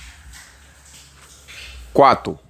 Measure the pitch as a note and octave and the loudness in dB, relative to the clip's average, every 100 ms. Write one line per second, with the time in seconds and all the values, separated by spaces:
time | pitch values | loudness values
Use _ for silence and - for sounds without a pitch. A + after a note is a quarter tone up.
0 | - - - - - - - - - - | -20 -20 -20 -20 -20 -20 -20 -20 -20 -20
1 | - - - - - - - - - - | -20 -20 -20 -20 -20 -20 -20 -20 -6 2
2 | C#3 A#2 - D#2 _ | 4 2 -4 -14 _